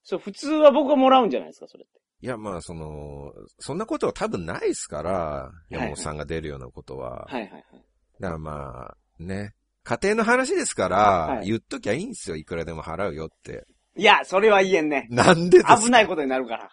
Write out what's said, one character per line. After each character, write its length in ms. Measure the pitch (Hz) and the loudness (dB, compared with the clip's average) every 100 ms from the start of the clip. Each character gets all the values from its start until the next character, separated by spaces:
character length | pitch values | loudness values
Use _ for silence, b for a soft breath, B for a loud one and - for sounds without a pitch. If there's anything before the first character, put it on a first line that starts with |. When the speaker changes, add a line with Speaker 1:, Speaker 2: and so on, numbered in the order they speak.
Speaker 1:
そ 140 | - 190 | -10 -8
れ 40 | |
普 100 | 208 | -8
通 200 | 196 285 | -10 -4
は 200 | 311 302 | 4 4
僕 180 | 262 269 | 4 2
が 60 | 285 | 4
も 140 | 262 | 6
ら 100 | 262 | 6
う 80 | 208 | 4
ん 20 | |
じ 80 | 120 | -2
ゃ 20 | |
な 80 | 80 | -6
い 20 | |
で 40 | |
す 60 | - | -16
か、 80 | 82 | -20
そ 100 | - | -20
れ 60 | |
っ 40 | - | -20
て。 80 | _ _ _ | _ _ _
Speaker 2:
い 60 | 117 | -10
や、 100 | 113 | -8
ま 200 | 107 87 | -8 -10
あ、 40 | |
そ 120 | 85 | -10
の、 600 | 82 78 76 73 71 71 - 50 _ | -12 -12 -14 -14 -16 -18 -20 -20 _
そ 160 | - 160 | -10 -8
ん 20 | |
な 80 | 220 | -6
こ 140 | 311 | -4
と 80 | - | -4
は 60 | |
多 140 | - 226 | -2 -4
分 160 | 113 82 | -4 -6
な 180 | - | -4
い 40 | 427 | -4
で 40 | - | -4
す 120 | - | -8
か 160 | 76 | -6
ら、 80 | 82 | -4
Speaker 1:
は 400 | 95 80 71 65 85 - | -2 -4 -6 -10 -18 -14
い 60 | 92 | -8
は 60 | |
い。 20 | |
Speaker 2:
山 40 | 120 | -8
本 100 | 71 | -6
さ 140 | 78 | -8
ん 40 | 76 | -8
が 80 | 73 | -8
出 140 | 80 | -8
る 80 | 78 | -8
よ 80 | 69 | -10
う 20 | |
な 80 | 62 | -14
こ 160 | - | -18
と 140 | - 65 | -16 -12
は。 280 | 62 62 - | -12 -12 -12
Speaker 1:
は 100 | 123 | -10
い 20 | |
は 60 | 98 | -12
い 40 | |
は 60 | 76 | -16
い。 60 | _ _ _ _ _ - | _ _ _ _ _ -10
Speaker 2:
だ 80 | 92 | -8
か 40 | |
ら 40 | 80 | -8
ま 580 | 78 76 69 62 - - | -10 -10 -12 -14 -18 -20
あ、 20 | _ - | _ -16
ね。 340 | 87 95 101 - _ _ | -10 -10 -12 -16 _ _
家 160 | - 117 | -6 -2
庭 140 | 190 220 | 0 0
の 80 | |
話 320 | 220 254 262 370 | 2 0 0 -2
で 100 | 240 | -2
す 80 | |
か 140 | - 92 | -2 0
ら、 100 | 92 | 4
Speaker 1:
は 460 | 107 90 76 120 | 6 4 0 -4
い。 40 | 95 | -4
Speaker 2:
言 100 | 113 | -6
っ 20 | |
と 220 | - 277 | -6 -8
き 80 | - | -4
ゃ 40 | |
い 60 | 131 | -4
い 60 | 240 | -6
ん 60 | |
で 40 | - | -12
す 140 | - | -10
よ。 80 | 80 | -10
い 80 | - | -8
く 100 | 85 | -8
ら 80 | |
で 80 | 80 | -6
も 100 | 80 | -10
払 280 | 80 82 98 | -10 -6 -6
う 60 | 73 | -6
よ 100 | 80 | -10
っ 40 | - | -14
て。 240 | - - - _ _ - | -16 -16 -18 _ _ 2
Speaker 1:
い 60 | |
や、 200 | 202 175 | 4 4
そ 160 | 135 185 | 2 2
れ 100 | 220 | 4
は 140 | 196 | 4
言 120 | 190 180 | 4 2
え 40 | |
ん 60 | 151 | 0
ね。 200 | 139 117 | -4 0
Speaker 2:
な 240 | 120 175 | 4 6
ん 160 | 170 175 | 4 8
で 80 | 349 | 8
で 20 | |
す 60 | - | 8
か？ 120 | 233 | 6
Speaker 1:
危 140 | 233 | 8
な 80 | 247 | 6
い 80 | 185 | 4
こ 80 | 175 | 0
と 80 | |
に 60 | 135 | -2
な 100 | 131 | -2
る 80 | 117 | -4
か 80 | 110 | -8
ら。 140 | 98 | -12